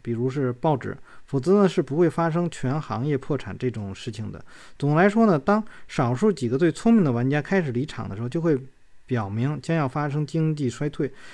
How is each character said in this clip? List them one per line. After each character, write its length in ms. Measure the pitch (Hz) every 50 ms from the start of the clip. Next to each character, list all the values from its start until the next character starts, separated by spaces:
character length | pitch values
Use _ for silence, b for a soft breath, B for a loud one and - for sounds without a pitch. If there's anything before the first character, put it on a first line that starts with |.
比 120 | - 120
如 180 | 117 113 123 131
是 200 | 127 147 135 123
报 240 | 123 - - 160 147
纸， 220 | 120 - 101 - - b b b b b
否 120 | b 139 139
则 220 | 127 170 196 208 196
呢 40 | 175
是 140 | - 185
不 140 | 143 - 139 165
会 100 | 175 160
发 220 | - 170 165 165
生 180 | 156 175 175 165
全 300 | - - - 123 139 156
行 240 | - - 107 110 131
业 140 | 151 143 127
破 180 | - - 147
产 180 | 127 - 104 95 -
这 120 | 127 123
种 240 | 110 110 101 98 95
事 160 | - - 117
情 220 | 104 110 107 101
的。 100 | 95 - - B B B B B B B
总 100 | 143 143
的 80 | 151
来 100 | 160 190
说 200 | 202 202 226 226
呢， 120 | 214 170 139
当 240 | - - 208 220 214 B B B B B
少 260 | - - 131 120 123
数 180 | 127 214 214
几 160 | 185 - 127 110
个 80 | 127
最 160 | 139 170 160
聪 220 | 156 - - 233 233
明 100 | 220 170
的 80 | 139
玩 160 | 117 117 123 135
家 140 | 143 151
开 180 | 143 - 190 190
始 100 | 165 135
离 140 | 113 120 -
场 240 | - - - 110 101
的 80 | 98
时 60 | 104
候， 60 | 120 123
就 120 | - 170
会 180 | 160 170 147 127 131 - - _ - - - - -
表 220 | - 127 117 104 98
明 320 | 101 110 123 143 151 139
将 160 | - - 165
要 100 | 165 143
发 220 | 127 - 151 147 147
生 160 | 139 151 151
经 320 | - - 160 160 156 156
济 140 | 147 143 120
衰 180 | - - 151 147
退。 240 | - - 147 123 B B B B